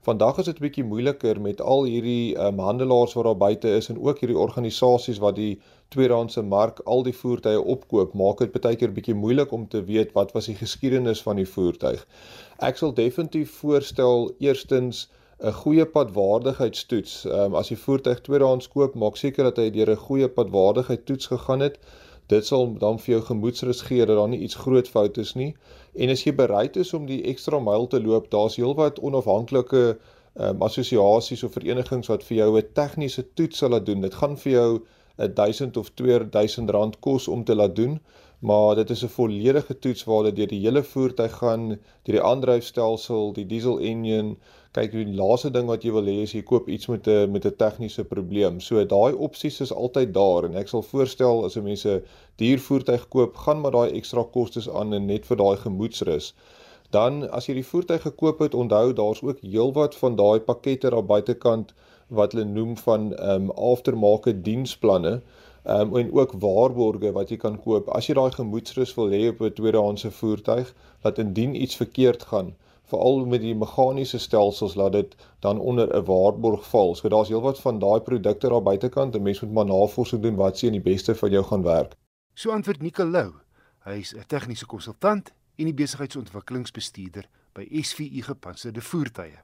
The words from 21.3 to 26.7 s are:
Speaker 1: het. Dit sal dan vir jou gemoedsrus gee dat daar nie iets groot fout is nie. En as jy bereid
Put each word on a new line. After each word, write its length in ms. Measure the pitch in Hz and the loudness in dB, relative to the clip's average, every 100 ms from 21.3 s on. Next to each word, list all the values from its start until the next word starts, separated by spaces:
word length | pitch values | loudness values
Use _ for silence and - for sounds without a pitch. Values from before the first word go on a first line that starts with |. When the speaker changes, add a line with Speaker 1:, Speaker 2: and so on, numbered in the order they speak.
| 123 - 131 | -6 -2 0
Speaker 1:
het. 180 | 143 139 - - - - _ | 0 -4 -20 -20 -20 -20 _
Dit 200 | 104 107 | 2 2
sal 280 | 139 123 | 0 0
dan 240 | 107 104 113 | 0 -2 -2
vir 160 | - | 0
jou 100 | 117 | 0
gemoedsrus 560 | 110 113 110 120 127 123 | 0 -2 -2 -2 -4 -4
gee 240 | - 127 110 | -2 2 4
dat 100 | 107 | 4
daar 120 | 104 | 2
nie 120 | 120 | -2
iets 140 | 87 | -6
groot 340 | - - 127 123 | -6 2 2 4
fout 280 | 117 104 - | 2 0 0
is 180 | 104 | -8
nie. 220 | 127 135 - _ - - | -6 -6 -8 _ -20 -20
En 160 | - 127 | -4 0
as 140 | 131 | 0
jy 100 | - | 0
bereid 420 | - 254 - 180 | 2 2 4 0